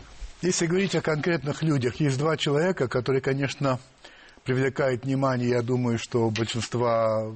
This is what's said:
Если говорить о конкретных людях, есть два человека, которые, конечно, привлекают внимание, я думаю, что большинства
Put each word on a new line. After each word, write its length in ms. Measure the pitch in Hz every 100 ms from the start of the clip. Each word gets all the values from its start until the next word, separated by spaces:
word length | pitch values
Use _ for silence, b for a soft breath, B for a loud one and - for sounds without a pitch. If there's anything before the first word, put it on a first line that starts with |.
| - - - -
Если 240 | 175 180 165
говорить 300 | 180 196 165
о 60 |
конкретных 600 | 165 151 156 165 143 135
людях, 360 | 160 143 123 -
есть 180 | 151 131
два 200 | 156 156
человека, 500 | 156 143 180 185 127
которые, 340 | 131 120 135
конечно, 580 | 139 135 135 - 139 127 - - B B B B -
привлекают 580 | 127 135 131 135 123
внимание, 460 | 135 135 135 123 120
я 120 | 123
думаю, 360 | 117 127 123 117
что 300 | - 120 113
большинства 1000 | 110 113 117 107 120 120 117 113 110 110